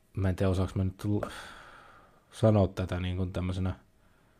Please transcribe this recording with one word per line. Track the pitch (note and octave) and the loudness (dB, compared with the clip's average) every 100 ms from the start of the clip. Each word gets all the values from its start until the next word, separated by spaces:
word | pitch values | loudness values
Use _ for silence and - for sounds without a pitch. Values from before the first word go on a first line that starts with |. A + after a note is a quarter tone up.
| _ | _
mä | - F#2+ | -2 0
en | F2+ | 2
tiedä, | F#2+ | 2
osaaks | F#2 F#2 G2 | 2 0 0
mä | |
nyt | F#2+ - G#2 | -2 -2 -2
l-, | G#2 - - - - - - - - - _ _ | -2 -2 -8 -16 -18 -20 -20 -20 -20 -20 _ _
sanoa | - A2 G#2 F#2 | 0 4 6 4
tätä, | - F#2 F2+ | 0 -4 -4
niin | F2+ F2+ | -4 -2
kuin, | F#2 | -4
tämmösenä | F#2 F2+ F2+ F#2 F2+ - _ _ _ _ _ | -2 -4 -2 -2 -4 -12 _ _ _ _ _